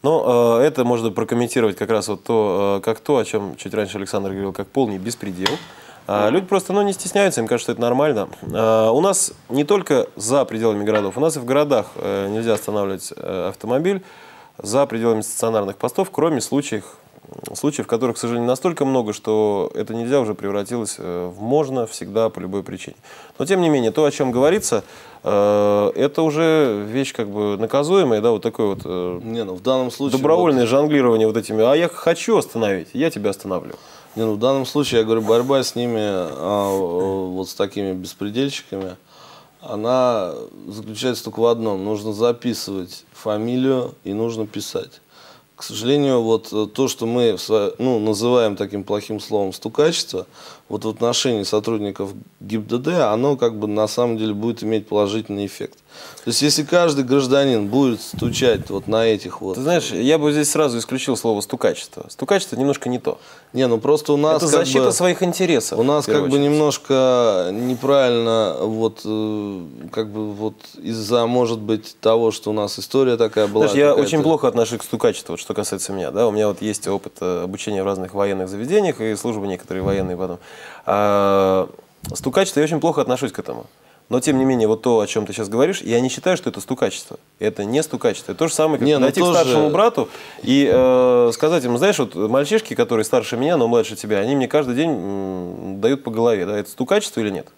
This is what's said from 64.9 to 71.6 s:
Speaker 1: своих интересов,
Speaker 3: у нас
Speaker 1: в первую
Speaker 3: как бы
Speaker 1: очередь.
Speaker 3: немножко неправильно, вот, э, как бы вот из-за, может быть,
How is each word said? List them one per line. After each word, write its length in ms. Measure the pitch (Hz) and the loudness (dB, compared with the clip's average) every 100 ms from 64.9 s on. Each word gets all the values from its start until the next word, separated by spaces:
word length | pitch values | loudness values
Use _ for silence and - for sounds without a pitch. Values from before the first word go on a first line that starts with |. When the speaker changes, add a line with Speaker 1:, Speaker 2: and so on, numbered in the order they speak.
Speaker 1:
своих 300 | - 180 170 | 4 2 2
интересов, 560 | 180 170 180 143 - 113 | 0 0 2 2 0 0
Speaker 3:
у 40 | |
нас 220 | 127 147 | 2 2
Speaker 1:
в 20 | 139 | 2
первую 160 | 147 | 0
Speaker 3:
как 60 | 139 | 2
бы 60 | 143 | 2
Speaker 1:
очередь. 120 | 143 | 4
Speaker 3:
немножко 1000 | 151 151 - - 135 131 123 117 95 87 | 4 2 0 0 2 4 4 4 2 0
неправильно, 1040 | 101 123 123 131 139 127 120 117 113 104 76 | -2 -4 -2 2 4 4 2 2 2 2 0
вот, 420 | 104 110 113 110 | -4 0 -2 -2
э, 560 | 107 107 107 107 104 95 82 60 - | -6 -4 -2 -4 -6 -8 -12 -16 -10
как 160 | - 107 | -6 -6
бы 240 | 104 107 | -6 -8
вот 220 | 101 110 110 - - | -6 -8 -8 -20 -14
из-за, 440 | 92 113 104 120 117 | -8 -8 0 2 2
может 320 | 123 120 | 2 0
быть, 380 | 113 | -2